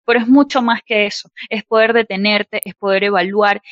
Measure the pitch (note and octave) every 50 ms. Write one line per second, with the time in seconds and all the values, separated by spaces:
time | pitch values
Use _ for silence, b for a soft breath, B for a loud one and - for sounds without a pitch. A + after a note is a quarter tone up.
0 | _ - A#3 A#3+ A3+ A#3 C4 C#4+ C#4+ C#4+ - C4+ A#3+ A3+ A#3 A3 - - A3+ G#3+
1 | G#3 G#3 - - - F3 B B B B - A3 - - A3+ A3 A3 A3 A#3 A#3
2 | A3 G#3+ G3 F#3+ G3 G#3 G#3 G#3 G#3 - - G#3 - G3 F#3 - - G3 F#3+ F#3+
3 | G3 G3+ G3+ F#3 F3 F#3+ G3+ G#3 G#3 G3+ G3+ G#3 B B